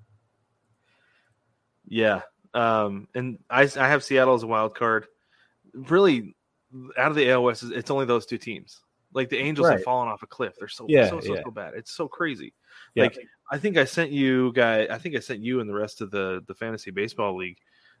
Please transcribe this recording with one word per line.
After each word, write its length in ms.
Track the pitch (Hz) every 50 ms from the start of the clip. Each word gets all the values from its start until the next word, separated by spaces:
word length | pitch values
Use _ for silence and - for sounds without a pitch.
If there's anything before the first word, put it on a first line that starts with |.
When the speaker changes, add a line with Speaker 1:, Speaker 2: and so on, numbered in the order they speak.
| _ _ _ _ _ _ _ _ _ _ _ _ _ _ _ _ _ _ _ _ _ _ _ _ _ _ _ _ _ _ _ _ _ _ _ _ _ -
Speaker 1:
Yeah. 340 | 104 113 110 107 101 92 - - _ _ _ _ -
Um, 540 | 123 117 117 113 110 107 104 98 98 104 - -
and 240 | 127 123 127 113 - _ _
I, 120 | 120 127 139
I 260 | 143 - 139 131 135
have 160 | 147 139 -
Seattle 300 | - 135 131 131 131 127
as 100 | 117 113
a 20 |
wild 300 | 113 113 107 110 110 107
card. 320 | - 120 113 113 107 104 - _ _ _ _ _ _ _ _ _ _ _ _ -
Really, 600 | 127 131 127 165 190 202 185 139 120 104 101 - _ _ _ _ _ _ _ 131 131 127 131 -
out 140 | 127 127 151
of 60 | 151
the 100 | 151 135 123
A 40 | 131
L 100 | 127 123
West, 220 | 123 113 110 123
it's 260 | 120 110 123 113 -
only 160 | 143 135 135
those 180 | 120 120 113 113
two 120 | - 120 110
teams. 420 | - 120 107 - - - - - _ _ _ _ _ _ _
Like, 160 | 131 131 123
the 80 | 143 123
Angels 280 | 135 151 156 147 170
Speaker 2:
Right. 80 | 165 127 95
Speaker 1:
have 40 | -
fallen 240 | 123 127 127 120 113
off 140 | 107 - -
a 40 | -
cliff. 260 | - - 123 101 -
They're 120 | - 101 -
so, 180 | - - 113 -
Speaker 2:
Yeah, 200 | 151 135 113 95
Speaker 1:
so, 100 | 85 -
so, 160 | - 98 101
Speaker 2:
yeah. 80 | 90 -
Speaker 1:
so 60 | 120
bad. 240 | 110 107 95 78 -
It's 160 | 113 113 -
so 160 | - - 165
crazy. 480 | 139 - - 175 160 127 90 65 55 - _ _ _ - - - _ _
Speaker 2:
Yeah. 100 | 117 123
Speaker 1:
Like, 140 | 120 - 123 - - _ _ _ -
I 80 | 135 143
think 180 | 160 208 185
I 80 | 165 131
sent 280 | 135 - 170 165 139 143
you 400 | 143 135 131 131 127 127 123 113
guy-, 340 | 127 120 117 113 110 110 -
I 80 | 113 -
think 180 | - 180 147
I 40 | 117
sent 200 | - - 127 101
you 200 | 110 120 127 127
and 80 | 113 104
the 60 | 101
rest 260 | 104 107 104 - -
of 100 | 113 95
the, 320 | 104 101 95 92 92 92 92
the 80 | - 92
fantasy 360 | - 113 113 113 104 - 101
baseball 460 | 92 98 104 113 - - 107 101 92
league, 220 | 92 92 90 87 - _ _ _ _ _ _ _ _